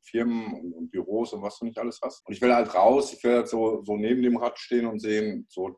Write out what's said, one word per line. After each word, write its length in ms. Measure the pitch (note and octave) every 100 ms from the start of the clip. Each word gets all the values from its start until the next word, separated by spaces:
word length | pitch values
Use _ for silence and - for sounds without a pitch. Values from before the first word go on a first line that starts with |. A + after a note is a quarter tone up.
Firmen 520 | - A2+ A#2 A#2 G#2+
und, 180 | - E2+
und 180 | E2 E2+
Büros 420 | F#2 F2+ G#2+ -
und 100 | G#2+
was 160 | G2+ -
du 80 | A#2
nicht 120 | A2+
alles 220 | A#2 -
hast. 240 | B2+ - -
Und 80 |
ich 60 | G#2
will 100 | B2
halt 200 | A#2+ G#2+
raus, 380 | F2+ G#2+ C3+ C#3
ich 100 | -
will 120 | A#2+
halt 140 | A#2+ A2
so, 340 | A2+ A2+ G#2+
so 120 | G2+ G#2
neben 260 | A2 B2+
dem 140 | B2 A#2
Rad 220 | A#2+ -
stehen 280 | - A#2+ A#2
und 120 | G#2+
sehen, 460 | G#2+ G#2+ G#2+ F#2+ -
so, 200 | - F#2